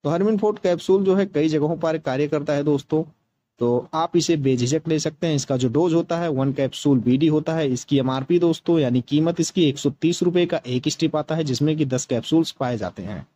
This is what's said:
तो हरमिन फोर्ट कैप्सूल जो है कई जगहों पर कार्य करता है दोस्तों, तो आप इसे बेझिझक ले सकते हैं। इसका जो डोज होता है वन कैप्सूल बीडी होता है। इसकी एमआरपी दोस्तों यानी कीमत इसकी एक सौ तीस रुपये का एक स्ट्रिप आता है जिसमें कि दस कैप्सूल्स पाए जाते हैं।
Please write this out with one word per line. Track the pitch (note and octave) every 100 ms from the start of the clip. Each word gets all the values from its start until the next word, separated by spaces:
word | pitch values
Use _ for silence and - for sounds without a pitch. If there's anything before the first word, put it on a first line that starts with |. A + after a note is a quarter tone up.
तो | D3
हरमिन | E3+ G3+ G#3+
फोर्ट | G#3+ G#3+
कैप्सूल | F3+ F3 - F#3+
जो | F#3+
है | F#3+ G3
कई | D3 D#3
जगहों | D3+ D3+ D#3+
पर | D#3+ D#3+
कार्य | C#3+ C3 D3
करता | D3+ D3
है | C#3+
दोस्तों, | D3 C#3+ - D#3 D#3 _ _ _ _ _
तो | A#2+ B2 -
आप | D#3+ E3 F3
इसे | D#3 E3
बेझिझक | C3+ B2+ B2 D#3 E3
ले | D#3
सकते | D3+ D3+ E3+
हैं। |
इसका | D3 - C3
जो | B2+
डोज | C3+ F3
होता | D#3+ E3 E3+
है | E3+
वन | C3+ C3+
कैप्सूल | C#3 C3+ - D3 C3
बीडी | A#2 C3 D#3
होता | D3+ D#3
है। | D#3+ C#3+
इसकी | B2 - C#3+
एमआरपी | C3 C3 C3+ F3
दोस्तों | E3+ D#3 - E3+
यानी | C3 B2
कीमत | - D3 D#3+ E3+
इसकी | D#3+ -
एक | D#3 C#3
सौ | C#3+ -
तीस | D#3+ F3
रुपये | F3+ F3 E3+
का | E3 B2
एक | B2+ D3+
स्ट्रिप | - D#3+ D3+
आता | D3
है | D#3+
जिसमें | D#3 B2 D3 D#3
कि | C#3
दस | B2+ -
कैप्सूल्स | A#2+ - D#3+ D#3+
पाए | - B2+ A#2
जाते | F#2 -
हैं। | F#2 F#2 -